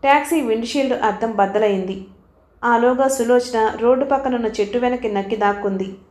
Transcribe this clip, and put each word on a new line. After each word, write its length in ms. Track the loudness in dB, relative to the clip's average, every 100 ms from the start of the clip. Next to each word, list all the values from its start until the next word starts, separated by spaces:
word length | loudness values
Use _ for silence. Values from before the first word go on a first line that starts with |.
టాక్సీ 360 | 4 2 2 -2
విండ్‌షీల్డ్ 520 | 0 -2 -2 -2 0
అద్దం 400 | 0 -2 -2 -4
బద్దలైంది. 720 | 0 0 2 0 0 -4 -8 -12 -20 _ _ _ _
ఆలోగా 440 | 0 2 4 2 0
సులోచన 640 | 0 2 2 2 -2 -2 0
రోడ్డు 240 | 2 2
పక్కనున్న 420 | 2 0 0 -2 -2
చెట్టు 320 | -2 -2 0
వెనక్కి 340 | -2 -2 -2
నక్కి 240 | -4 -4 0
దాక్కుంది. 580 | 0 0 -4 -4 -6 -10 _